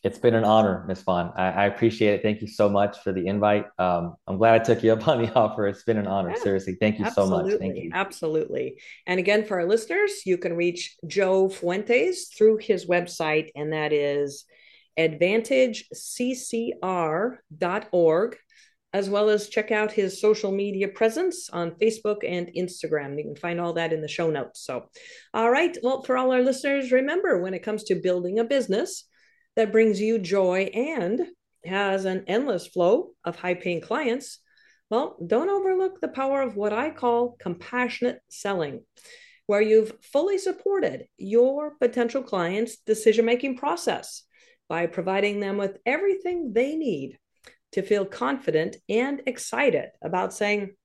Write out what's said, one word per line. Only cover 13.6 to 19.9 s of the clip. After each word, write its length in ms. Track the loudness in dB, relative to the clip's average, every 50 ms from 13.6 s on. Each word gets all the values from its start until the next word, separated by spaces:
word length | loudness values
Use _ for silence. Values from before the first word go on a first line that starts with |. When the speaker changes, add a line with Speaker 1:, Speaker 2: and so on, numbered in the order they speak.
| -4 -4
Speaker 2:
that 200 | -2 -2 0 0
is 520 | 2 2 2 2 0 0 -2 -2 -4 -12 -18 _ _ _ _ -20 _ _ _ _ _
advantage 920 | 0 0 0 2 2 2 4 4 2 2 2 4 4 4 4 2 -6 -12 _
C 440 | -16 -16 -14 -14 -6 -4 -2 -2 -2
C 380 | -4 -8 -6 -6 -4 -4 -4 -6 -6
R 580 | -4 -4 -2 0 0 0 0 0 -2 -2 -4 -8 _ _ -6
dot 320 | -4 -2 -2 -2 -4 -4 0
org, 460 | 2 4 6 6 6 4 2 0 -4 -10 _ _ _ _ _ _ _ _ _ _
as 180 | -2 -2 -2 0
well 180 | 0 2 2 4
as 200 | 2 2 0 -2
check 240 | -2 -2 0 0
out 180 | 0 0 0 0